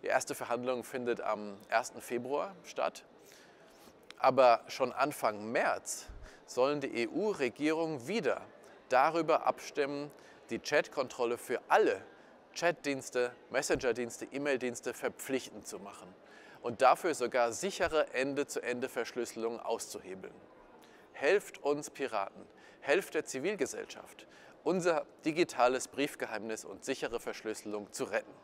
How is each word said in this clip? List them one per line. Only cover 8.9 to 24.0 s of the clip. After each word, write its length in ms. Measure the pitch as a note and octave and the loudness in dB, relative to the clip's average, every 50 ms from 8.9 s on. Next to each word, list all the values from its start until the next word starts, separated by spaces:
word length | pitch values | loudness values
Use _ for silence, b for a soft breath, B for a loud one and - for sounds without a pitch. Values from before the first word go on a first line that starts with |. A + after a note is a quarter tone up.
| B2+ B2+ C3+ D#3+ D#3 E3+ D#3+ D#3 D#3 - - | 6 6 6 6 4 2 4 4 4 4 4
abstimmen, 640 | - - - - - - - C#3+ C#3 C#3+ C#3+ C#3+ D3 B B B B B B B - | 2 0 0 -6 -8 -2 -2 -2 -2 -2 -6 -8 -10 B B B B B B B -6
die 80 | A#2 A2+ | -6 -6
Chatkontrolle 800 | - - D3 D3+ F3 - - D3+ C3 A#2+ - - B2 A#2 A#2+ A#2 | -2 2 2 2 2 2 -2 -4 -4 -4 -2 -2 0 0 0 -4
für 220 | - - B2+ - - - | -2 -4 -4 -4 2 4
alle 340 | - G#3 A3 - - - - - B B B B B B B - | 4 6 6 4 2 0 -6 -16 B B B B B B B -14
Chatdienste, 800 | - - E3 F3 E3+ - - C#3+ C#3 C3 B2 - - B2 B2 B2 A#2+ - - - | -8 0 0 0 0 0 -2 -4 -4 -4 -6 -4 0 0 0 0 -2 -12 -16 -2
Messenger-Dienste, 760 | - B2+ D3 - E3+ C3+ - B2 A2+ A#2+ A#2+ A#2 - - A2+ - | -2 -2 2 2 0 2 2 0 0 0 -2 -6 -6 -10 -12 -8
E-Mail-Dienste 600 | - C3+ C#3+ D3 C#3 A#2+ B2+ B2 A#2 - - B2+ | -6 -4 0 0 0 0 0 -4 -6 -4 -6 -8
verpflichtend 760 | A2+ - - B2 - - - - C3+ B2+ - - - G#2+ F#2+ | -6 -4 -4 -6 -6 -6 -6 -4 -4 -4 -4 -6 -14 -14 -12
zu 120 | - - F#2 | -12 -12 -12
machen 340 | F#2+ G2+ G2+ - - F2+ F#2 - B B B B B B B B | -12 -14 -16 -16 -18 -20 -20 -20 B B B B B B B B
und 200 | - A#2+ A#2 - | -6 -6 2 8
dafür 320 | C3 B2+ D#3 - - F3 D3 | 8 8 8 8 4 0 2
sogar 380 | - B2 A#2 - B2+ A#2+ A#2 | 2 0 2 4 4 4 4
sichere 600 | A2 - F3+ G3 - - F#3 D#3+ D#3+ D3+ D3 - | 2 -2 -4 -4 0 0 0 2 4 2 2 2
Ende-zu-Ende-Verschlüsselung 1500 | - B2 C3 C#3 C#3 C#3 C#3+ - - C#3+ - A2+ B2 B2 B2 B2+ - B2+ A#2 - - B2+ A#2 - - A2+ A2 A#2 A#2 A2 | 2 0 0 0 0 -2 -2 -2 -4 -4 -2 -2 -2 -2 -4 -4 -2 -4 -4 -2 -2 -4 -4 -4 -4 -4 -4 -4 -4 -4
auszuhebeln. 720 | - - A2+ G#2 - - - G2+ - F#2 F#2 F#2 - - - - - - - - - - - B B B B B B B | -2 -2 -2 -2 -4 -10 -10 -12 -10 -10 -12 -12 -12 -14 -16 -18 -20 -20 -20 -20 -20 -20 -20 B B B B B B B
Helft 500 | B - C3 D3 F#3 G#3 - - - - | B 0 2 4 4 4 2 -4 -18 -4
uns 280 | - C#3 D3 D3 D3 - | 0 0 0 0 -2 -10
Piraten, 540 | - - C#3 A#2+ A2 G#2 G2 G2+ - G2 F#2+ - B B B B B B | -6 -4 -4 -2 0 -2 -2 -2 -6 -16 -20 -20 B B B B B B
helft 340 | - C3+ D3 F#3+ F#3+ - - | 0 2 2 2 2 -2 -4
der 100 | D#3+ D3 | -4 -4
Zivilgesellschaft, 1000 | - - C3 C3+ F#3+ G#3+ F#3+ C3 - - - G2+ - - - | -4 -8 -4 -4 -4 -2 -2 -4 -4 -4 -10 -10 -12 -12 -16